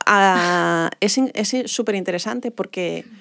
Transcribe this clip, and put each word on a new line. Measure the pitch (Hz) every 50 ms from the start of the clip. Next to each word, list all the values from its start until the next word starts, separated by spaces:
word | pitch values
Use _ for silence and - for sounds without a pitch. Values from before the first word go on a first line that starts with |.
| -
ah, | - 208 202 196 196 185 180 175 175 175 175 170 170 170 165 165 - - -
es | - 208 - -
in-, | 262 262 -
es | - 214 - -
in-, | 254 247 -
superinteresante | - - 233 226 208 196 185 190 180 175 - 220 220 247 - 240 226
porque | - 190 196 - 185 180 170 165 165 170 - 220 202